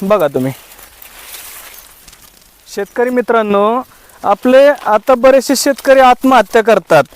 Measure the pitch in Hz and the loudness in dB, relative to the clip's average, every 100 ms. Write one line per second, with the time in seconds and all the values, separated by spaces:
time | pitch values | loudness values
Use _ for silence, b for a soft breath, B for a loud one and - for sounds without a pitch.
0 | 196 208 147 135 131 127 - - - - | -2 -2 -2 -4 -6 -10 -20 -20 -20 -20
1 | - - - - - - - - - _ | -20 -20 -20 -20 -20 -20 -20 -20 -20 _
2 | - _ _ _ _ _ _ - 196 - | -20 _ _ _ _ _ _ -14 -12 -6
3 | 247 247 240 233 214 202 208 247 262 b | -4 -4 -2 -2 -2 -2 -2 -4 -8 b
4 | b b - 202 254 262 285 277 - 214 | b b -4 -2 2 4 4 0 -2 -4
5 | 233 254 262 262 233 262 285 269 277 269 | 0 0 2 2 0 -4 -4 -4 0 2
6 | 254 254 262 254 202 226 220 202 - 156 | 2 2 0 0 0 -2 0 -2 0 0
7 | - | 0